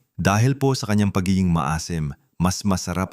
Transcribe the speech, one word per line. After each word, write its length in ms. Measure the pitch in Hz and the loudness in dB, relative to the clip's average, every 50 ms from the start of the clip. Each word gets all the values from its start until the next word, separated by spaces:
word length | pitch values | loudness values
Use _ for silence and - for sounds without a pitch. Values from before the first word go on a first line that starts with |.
| _ _ _ | _ _ _
Dahil 400 | - 85 98 98 107 120 131 135 | -2 0 2 2 4 2 2 2
po 220 | 139 135 135 131 | 0 0 0 0
sa 100 | - - | -2 -2
kanyang 240 | 98 104 104 104 101 | 0 2 2 2 2
pagiging 380 | - 98 92 92 95 92 95 90 | 2 0 0 2 2 2 4 2
maasim, 640 | 85 82 67 67 80 85 - - 87 82 76 71 71 - _ _ _ | 2 2 0 0 -2 -4 -4 -6 -6 -4 -4 -6 -6 -10 _ _ _
mas 260 | - 85 90 - - - 101 | -2 0 0 0 0 -2 -2
masarap 420 | 95 87 - 95 87 87 95 - | -2 -2 -4 -6 -4 -4 -4 -4